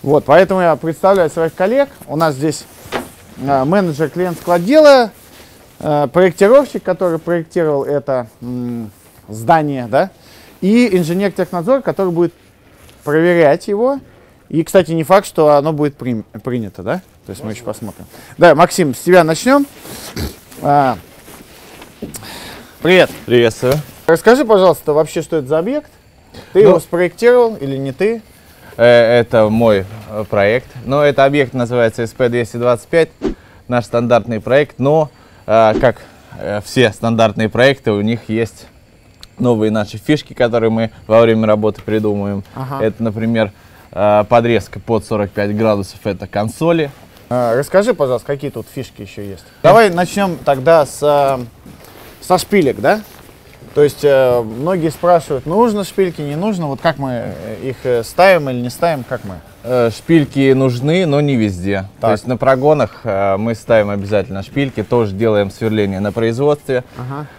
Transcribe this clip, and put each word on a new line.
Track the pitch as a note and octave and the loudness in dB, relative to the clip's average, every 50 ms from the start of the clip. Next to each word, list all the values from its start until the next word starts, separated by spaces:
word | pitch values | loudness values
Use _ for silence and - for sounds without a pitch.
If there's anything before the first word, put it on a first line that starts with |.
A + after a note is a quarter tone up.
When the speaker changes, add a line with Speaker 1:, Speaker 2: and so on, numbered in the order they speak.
Speaker 1:
Вот, | - C3+ C#3+ D3 - | 0 2 0 2 4
поэтому | - C#3+ E3+ F#3+ E3+ F#3+ F#3 | 4 4 4 4 4 2 0
я | F3+ E3+ D#3 | 2 0 0
представляю | C#3 - D#3+ D#3+ - - F#3+ G3+ G3 F3 D3+ | 0 -4 -8 -6 0 2 2 2 2 2 -2
своих | - E3+ E3 D#3+ - | -2 -4 -4 -4 -2
коллег. | - F3+ G3 A#3+ C4+ C#4 C4+ - - - | -4 -2 0 0 0 -2 -2 -6 -20 -14
У | - C#3 | -8 -2
нас | D3+ E3 D#3+ C#3+ | -2 -2 -2 -2
здесь, | C3 C#3+ D#3+ D3 - - - - - - - - - - - - - - - - | -2 -4 -4 -4 -6 -12 -20 -20 -20 -16 -10 -10 -10 -10 -12 -20 -20 -20 -20 -16
э, | - B2+ C3+ C#3 C3+ C3 | -10 -4 -2 -2 0 0
менеджер | C#3+ F#3 G#3 G3 E3+ D3+ C3 D#3+ C#3 | 0 0 0 0 -2 -2 -4 -6 -6
клиентского | - E3+ F#3 F3+ E3+ - - F3 F3 | -4 -4 -6 -6 -6 -8 -4 -2 -2
отдела, | F3+ F3 G3+ C#4+ D#4 D4+ D4 C#4 C4 A#3+ G3+ - _ - - - - - - - - - _ _ _ | 0 0 2 4 6 8 8 6 6 4 0 -4 _ -20 -20 -20 -20 -20 -20 -20 -20 -20 _ _ _
э, | - D3+ D3 D3 D3 B2+ | -4 -2 0 0 -2 0
проектировщик, | - F3 F#3 F#3 - - G3 G3+ B3 C#4 C#4+ - - G#3 | 2 2 2 2 2 2 2 6 6 4 4 2 -6 -10
который | - - F3+ E3+ G3 F3+ E3 D#3+ | -6 -6 -4 -2 -2 -2 -2 -4
проектировал | E3 E3+ F3 E3+ D#3+ _ - F3 E3 D#3 D3 C#3 C3 | -4 -4 -4 -4 -4 _ -4 -2 0 0 0 -2 -2
это, | C3 D3 C#3+ C3+ - C3+ B2+ A#2+ A2+ _ _ | -2 -4 -4 -2 -2 -4 -4 -4 -8 _ _
м, | - A#2+ B2 B2 B2 A#2+ A#2+ A#2 A2+ G#2 - _ _ - _ - _ | -12 -10 -8 -8 -8 -8 -8 -10 -10 -12 -16 _ _ -20 _ -20 _
здание, | - G#2 A2 A#2 A2+ E3 E3 D3+ D3 C#3 C3 B2 | -16 -14 -10 0 2 2 2 2 -2 -4 -6 -6
да, | A2 A2 C#3+ F3+ F#3+ _ _ _ - - - - - - _ | -2 0 -2 -2 -2 _ _ _ -20 -20 -20 -20 -20 -14 _
и | - F#3 G#3+ A#3+ B3 A3+ F#3 | -2 2 2 2 2 2 2
инженер-технадзор, | F3+ E3+ D3+ F3 F#3+ G3+ G3 - - F3+ - - F3 E3 G3+ C4 C#4 - | 0 0 -2 -2 -2 -2 -4 -2 -4 -6 -4 -4 -6 -2 0 -2 0 0
который | F#3 D3 - G3 F#3 | -4 -4 -2 -4 -2
будет | E3+ E3 F3 E3 - _ _ _ _ _ _ _ _ _ - - - _ _ | 0 0 -2 -2 -2 _ _ _ _ _ _ _ _ _ -20 -20 -20 _ _
проверять | D3 D3 D#3 E3 F3 F3 E3+ D#3+ C#3+ D3 F3 - | -2 0 2 2 2 4 4 4 4 4 2 -2
его. | - G3+ G3+ A#3 C4 C#4 C4+ - - - _ _ _ _ _ _ _ | -6 -4 -2 -2 -2 -2 -4 -10 -16 -20 _ _ _ _ _ _ _
И, | - D#3 D#3+ | -4 -4 -4
кстати, | - - G3 F3 D3 | 2 2 0 2 2
не | E3 E3 D#3 | -2 -4 0
факт, | C3+ F#3 G3+ G3 | 2 2 2 2
что | - - - D#3 D3+ D3 | 0 -2 2 4 4 4
оно | C#3+ C#3+ D#3 D#3+ | 4 2 0 -2
будет | C#3+ D3 D3 C#3+ | -2 -4 -4 -4
при-, | _ B2 B2+ A#2+ A2 - _ _ G#2+ - | _ -8 -6 -6 -6 -8 _ _ -12 -8
принято, | C3 B2 B2 A2 F#2+ - - F2 | -8 -6 -6 -8 -8 -12 -12 -8
да? | G#2 D3+ F#3 - _ _ _ _ | -8 -8 -8 -8 _ _ _ _
То | - | -16
есть | G2 G2+ A2+ | -16 -12 -12
мы | A2 | -12
еще | G#2+ - - | -12 -10 -10
посмотрим. | - G#2+ - A#2 G2+ - - - - - - - - - | -12 -12 -10 -12 -14 -14 -16 -20 -20 -20 -20 -20 -20 -2
Да, | - F3 F3 D3 | 4 6 6 6
Максим, | C#3+ F3 E3+ - - F3 C#3+ B2 | 6 4 2 2 -2 -2 -2 -2
с | - | -4
тебя | - E3+ F3+ F3+ E3 | 0 4 4 4 4
начнем. | D#3 E3 - - A#3+ C4+ C#4+ C#4 - - - - - - - - - - - - - - - _ _ - - | 4 -2 -2 0 2 2 2 0 -2 -8 -20 -20 -18 -18 -18 -18 -14 -10 -10 -10 -10 -10 -16 _ _ -18 -6
А, | - D3 C#3+ D3 C#3 C3 A#2 F2 E2+ - - - - - - - - - - - - - - - - - - - - - - - - - - - - - - - - - - - | -2 0 2 2 2 0 -2 -4 -10 -20 -20 -20 -20 -20 -20 -20 -20 -20 -20 -20 -20 -20 -20 -20 -20 -20 -18 -18 -16 -16 -16 -16 -18 -16 -18 -18 -18 -18 -20 -20 -20 -20 -20 -6
привет. | - D#3+ F#3 F#3 D3+ - - - - | 0 2 4 4 4 2 -2 -14 -4
Speaker 2:
Приветствую. | - A#2 B2 A#2 A2+ A2 - - B2+ C3+ D3+ D3 - - - - | 0 2 4 4 2 0 -2 -2 0 0 -2 -4 -10 -20 -8 0
Speaker 1:
Расскажи, | - E3 E3 - A3 A#3+ C4+ D4+ | 0 0 2 4 4 4 4 4
пожалуйста, | A3+ A3 F#3+ F#3 F3+ D#3 - - D#3+ D3 | 2 4 4 4 4 2 2 -2 -2 0
вообще, | D3+ D#3+ D3 - F3 | 0 0 0 -4 -8
что | D#3 - E3+ | -6 -4 -4
это | D#3+ C3+ | -6 -4
за | B2+ D3+ D#3+ | -2 -2 -2
объект? | E3+ A3 C4+ D4+ D4 - _ _ _ _ _ _ _ _ - - - - | -2 -2 -6 -6 -8 -12 _ _ _ _ _ _ _ _ -20 -20 -20 -2
Ты | - F3+ A3 | 2 6 6
Speaker 2:
Ну, | - | 6
Speaker 1:
его | F#3 E3+ | 6 4
спроектировал | - - - E3+ F3+ E3+ - - A3+ A#3+ B3 B3 A#3+ A3+ A3 | 0 -4 -2 -2 -2 -2 -2 0 2 4 4 4 2 2 -2
или | - C#3 C3+ C3+ | -6 -8 -8 -6
не | C3+ C3+ C#3 B2+ | -6 -6 -8 -4
ты? | - F#3 G#3+ A#3 A3+ - _ _ _ _ - - - - - - | -2 -2 -2 -2 -4 -10 _ _ _ _ -20 -20 -20 -20 -20 -2
Speaker 2:
э, | - A#2 A#2+ A#2+ A#2+ A#2 A2+ A#2+ A#2+ | 2 4 6 6 6 6 4 4 2
это | A2+ - - A2+ A2 G#2+ | 2 2 2 2 2 2
мой, | A2 A2+ A#2 A2+ G#2+ G2 F#2+ G2 G#2+ A2 G#2+ - | 2 2 2 4 2 2 0 -6 -14 -18 -18 -12
э, | A2 G#2+ G#2+ - | -10 -10 -8 -4
проект. | - G#2 G2 G2+ A2+ C3 - - - B2+ A2+ | 0 2 2 2 2 0 -4 -8 -20 -14 -8
Но | G#2+ C3+ D3 | -4 -2 2
это | D3 C#3+ C3+ - C3+ | 2 2 4 4 2
объект | C#3 C#3+ D3 C3+ A#2 B2+ | 2 4 2 0 0 -2
называется | C3 A#2+ A2 B2 B2 A#2 A2+ - - A#2 | -6 -4 -2 0 2 2 0 0 -4 -8
С | A2 | -8
П | - - C3 | -2 -2 -2
двести | A#2+ A#2+ B2 A#2+ G#2 - | 0 0 -2 -4 -4 -6
двадцать | A#2+ A#2+ B2 A#2+ A2+ - _ | -2 0 0 0 0 -2 _
пять, | - E3 D#3+ - _ _ - - - _ - - - - _ - | 0 0 0 0 _ _ -8 -8 -8 _ -16 -20 -20 -20 _ -4
наш | B2 A#2+ A2 | -4 -4 -4
стандартный | - - A#2+ A#2+ A#2 A#2+ A#2 G2+ A#2+ A#2 G#2 | -2 -4 -4 0 2 2 0 0 -2 -8 -8
проект. | G2 A2+ B2 C#3+ D3+ - - - | -4 0 0 0 0 0 -4 -4
Но, | B2 C#3 D3+ D#3+ D3+ C#3+ _ _ - _ - - _ | -2 0 2 0 0 -2 _ _ -20 _ -20 -20 _
э, | - G#2+ A2+ A2+ C3 A2+ A#2 | 0 4 4 4 4 2 2
как, | A#2 B2 A2 - - - - - _ - - | 2 0 0 -2 -14 -20 -20 -20 _ -20 -18
э, | - G1+ D#2+ G#2 G#2 G2+ | -12 -8 -8 -8 -8 -8
все | - - C3 B2 A2 | -4 0 2 2 2
стандартные | G#2 - - A2+ A#2 A2+ A2+ G#2+ G#2 - A2 | 0 -2 -4 -2 0 2 2 0 0 -2 -4
проекты, | G#2 - A2+ B2 C3+ C#3 - _ A#2+ | -2 0 2 2 2 2 0 _ -2
у | G#2 G2+ | -2 0
них | G#2 A2 A#2 A2+ - | -2 -2 -4 -6 -6
есть | - G#2+ A2+ A#2 A2 - - - - _ - _ _ _ _ _ _ _ _ - _ _ - | -6 -4 -4 -4 -6 -8 -20 -20 -20 _ -20 _ _ _ _ _ _ _ _ -20 _ _ -4
новые | B2+ B2 A#2+ G#2+ G#2+ G#2+ | 0 0 2 2 0 0
наши | G#2+ A2 G#2 - - | 0 -2 -4 -6 -10
фишки, | G#2+ - - D3+ D3 - - - | -12 -2 -2 -2 -2 -2 -12 -4
которые | - B2+ A#2 A2+ A#2 A2 A2+ | -2 -2 0 0 0 0 0
мы | A2 A2+ A2+ A2 - - - | 0 0 -4 -4 -6 -14 -4
во | - A2 A2+ | 2 4 4
время | A#2 A2+ A2+ A2 A2 | 6 6 4 2 2
работы | G#2+ G#2+ G#2+ G#2+ G#2+ G#2 - | 2 0 2 0 -4 -4 -4
придумываем. | - - G#2+ A2 G#2+ G#2+ G2+ G#2 G2+ G2+ G2+ G2 F#2+ - - | -6 -4 -4 -2 -2 -2 -2 -2 -4 -6 -6 -8 -10 -12 -14
Speaker 1:
Ага. | B2+ C3 C3 C#3 C3+ A2 | -14 -12 -10 -6 -4 -4
Speaker 2:
Это, | A2 - - | -4 -4 -4
например, | A2+ A2+ G2 A2 A2 A2+ A#2 A2+ A2 G2+ - _ _ - - - - - - | -6 -6 -6 -4 -4 -2 0 0 -2 -2 -4 _ _ -20 -20 -20 -20 -14 -6
э, | F2 G2+ G#2 G#2 G#2 G#2 | -2 2 2 4 2 2
подрезка | G2+ B2 A#2+ A#2 A#2+ A#2 G#2 - - - G#2 | 4 2 2 4 4 0 0 -2 -4 -18 -16
под | - - A2+ G#2+ - | -4 -2 -2 -2 -2
сорок | - A2+ G#2 G#2 G2 | -4 -4 -4 -4 -4
пять | - G#2+ G#2 G#2 G#2 | -4 -4 -4 -4 -2
градусов — | G#2 A2 A2 G#2+ G2+ G2 - - - - | 0 0 0 0 0 -4 -10 -14 -10 -8
это | G#2+ G2 F2+ G2+ | -8 -8 -8 -10
консоли. | F#2+ - G#2 G#2+ A2 - - D#3+ E3 E3+ E3 D3+ C#3 C3 - - - - - - - | -8 -6 -6 -6 -6 -6 -4 -2 0 0 0 -2 -6 -8 -18 -20 -20 -20 -20 -10 -6
Speaker 1:
А, | A#2+ B2 B2 A#2 A2+ | -4 -2 -2 0 0
расскажи, | B2+ C#3+ - - F#3+ G#3 A#3+ A3 | -2 -2 0 0 2 2 2 0
пожалуйста, | - D3 B2+ B2+ A2+ - | -2 0 -2 -2 -4 -4
какие | - C#3+ C#3 C#3+ C#3 | -6 -8 -6 -8 -10
тут | - A#2 G#2 - | -10 -10 -14 -12
фишки | - C#3 B2 - _ - | -12 -12 -12 -12 _ -18
еще | G#2 G2 - - G2+ | -18 -16 -14 -14 -14
есть? | G2+ G2 - - - - - - | -14 -14 -16 -20 -20 -20 0 4
Давай | D#3 F#3+ A3+ A3+ G3+ | 6 6 6 6 4
начнем | E3+ F3 F3+ E3+ - G3+ G3+ F#3+ E3 | 2 -2 -4 -2 -2 -4 -4 -4 -4
тогда | C#3 - D3+ C#3+ C3 B2+ D#3 E3 E3 C#3+ | -4 -2 -2 -2 0 2 4 4 4 4
с, | B2 - - | 0 -4 -2
э, | D3 D3 D3 C#3+ C#3 C3+ C3+ B2+ A#2+ A2+ _ - - - - - - - - - - - - - | 0 0 2 2 2 0 0 -4 -6 -14 _ -20 -20 -20 -20 -20 -20 -20 -20 -20 -20 -20 -20 -20
со | - - F#3 | -2 -2 -2
шпилек, | F3+ - - G3+ G3+ D#3+ B2+ G#2+ G2+ | -2 0 0 0 2 2 2 0 0
да? | G#2+ C#3+ G3 A3 G#3 - - - - - - - - - - - - - - | 0 0 0 0 -4 -14 -20 -20 -20 -20 -20 -20 -20 -20 -20 -20 -20 -6 0
То | C#3+ | 2
есть, | D3 C#3+ - - - | 2 2 0 0 0
э, | D3 C#3 C3 C3 B2+ B2 A#2+ A#2 | 2 4 4 2 2 2 0 -2
многие | G#2+ A2 A#2 C#3 E3+ F#3+ F3+ D#3 D#3+ | -4 -8 -6 -4 -4 -4 -2 -2 -4
спрашивают, | - - - E3+ F3+ E3 - - D3+ B2+ - | -6 -2 2 2 2 2 2 -2 -8 -6 -4
нужно | D3+ E3+ G#3 A#3+ A#3+ G#3 G#3 F#3+ | -4 0 0 0 0 0 -4 -6
шпильки, | - - - F#3+ F3+ E3 - | -6 -2 -2 -2 -2 -2 -8
не | D3+ C#3+ D3 | -8 -8 -6
нужно. | D3+ F#3 A3 G#3+ F3 E3 | -6 -4 -4 -4 -4 -4
Вот | C#3+ C#3 A#2+ | -6 -6 -2
как | - E3+ D3+ - | -4 -4 -4 -2
мы, | C#3 C3 | -6 -6
э, | B2 A#2 G#2+ G2+ F2+ D2 F2 A2 A2 G2 G#2 | -6 -6 -8 -8 -10 -12 -12 -14 -12 -10 -10
их, | C3+ B2+ - - | -10 -10 -6 -4
э, | C3 B2 A#2+ A2+ | -2 -2 -2 -2
ставим | - - - F3+ G3 F#3 E3+ D3 C3+ | -4 2 4 4 4 4 4 0 -4
или | B2+ B2 | -6 -6
не | A#2+ B2 | -6 -8
ставим, | - - E3+ E3+ D#3+ C3+ A#2 | -6 -4 -2 -2 -2 -4 -6
как | - B2+ A#2 A2 | -8 -10 -10 -10
мы? | G2+ F#2 E2+ - - - - - | -12 -14 -14 -18 -20 -20 -18 -6
Speaker 2:
Э, | A#2 B2+ B2+ A#2+ A#2 | -2 0 2 2 0
шпильки | G#2+ - - - E3 E3 C#3+ C3 - - C#3 C3+ C3 | -2 -4 -2 2 2 2 2 0 -2 0 2 2 4
нужны, | C3 C3+ C3 B2 A#2+ B2+ D3 E3 F#3 F#3+ | 4 2 0 -2 -2 -2 -2 0 0 0
но | D#3 C#3+ D3 | 0 0 0
не | D3 C#3+ C#3 | 0 0 0
везде. | A#2 A2 G#2 F#2+ F2 F2 G2 G2+ F#2+ F#2 G2 - - | 0 0 -2 -2 -4 -4 -4 -4 -4 -6 -8 -10 -4
Speaker 1:
Так. | |
Speaker 2:
То | - A2+ | -2 -2
есть | G#2+ G#2+ - | -2 -2 -2
на | B2 B2+ | -6 -6
прогонах, | A2+ - C3 C3 B2+ C3 D3 D#3 D3 A#2+ G#2 - - - | 0 2 2 2 2 2 2 2 2 0 -4 -6 -10 -6
э, | A#2 G2 G2 G2+ G2 G2 | -4 -2 -2 0 0 0
мы | G2 G#2+ A#2 A#2 | 0 -2 -4 -6
ставим | G#2+ - - A#2 A2 G#2 G#2 | -6 -2 2 2 2 2 2
обязательно | G2+ G2+ F#2+ G2 G#2+ G2+ F#2 - F#2+ G2 G2 | -4 -6 -6 -2 -2 -2 -2 -4 -8 -10 -10
шпильки, | - - C#3 C#3 C3+ - - G2+ | -8 -4 -4 -4 -4 -4 -8 -6
тоже | - B2 A#2+ A#2 G2+ F#2+ | -2 0 0 0 0 -2
делаем | F#2+ A2+ A2+ G#2+ G#2 G2+ F#2+ | -2 -2 0 0 0 -2 -2
сверление | - - A#2 A2 G#2+ G#2+ G2+ G2 G2 F#2+ | -6 -6 -6 -4 -2 -2 -2 -2 -2 -4
на | G2+ G#2 | -6 -4
производстве. | G2 A#2 A2+ A2+ A#2 A#2+ C#3+ D3 D3 D3 - - C3 B2 B2 - - | -4 -2 -4 -4 -2 -2 -2 -2 -2 -2 -4 -6 -6 -6 -6 -8 -16
Speaker 1:
Ага. | - B2+ B2+ C#3 C#3+ D3+ C#3 - | -14 -12 -12 -12 -14 -14 -16 -20